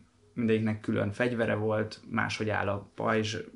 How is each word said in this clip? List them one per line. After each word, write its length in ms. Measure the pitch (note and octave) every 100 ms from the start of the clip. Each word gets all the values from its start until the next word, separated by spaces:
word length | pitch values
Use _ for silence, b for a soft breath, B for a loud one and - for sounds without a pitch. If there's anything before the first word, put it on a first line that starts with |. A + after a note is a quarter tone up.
| - _ -
mindegyiknek 460 | - A2+ A2 A2 G#2+
külön 320 | - A2 G#2
fegyvere 440 | G2+ B2 A#2 A2 G#2+
volt, 460 | G#2+ G#2+ G#2 - -
máshogy 400 | A2+ G#2+ - A2
áll 180 | G2+ G2
a 220 | G2+ - -
pajzs 400 | A2+ A2 G#2+ A2 -